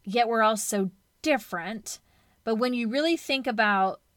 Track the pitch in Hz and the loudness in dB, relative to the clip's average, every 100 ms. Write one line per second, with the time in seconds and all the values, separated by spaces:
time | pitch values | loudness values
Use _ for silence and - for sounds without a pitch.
0 | 202 233 233 226 214 214 - 208 190 - | -4 0 2 4 2 2 -2 -2 -2 -6
1 | _ _ 311 262 - 175 175 220 - - | _ _ 0 0 -2 -10 -8 -10 -12 -16
2 | _ _ _ _ 226 220 254 247 233 269 | _ _ _ _ -4 0 0 -2 -2 0
3 | 320 330 - 269 262 233 214 196 190 - | 0 0 -2 -4 -2 0 2 4 2 -2
4 | _ | _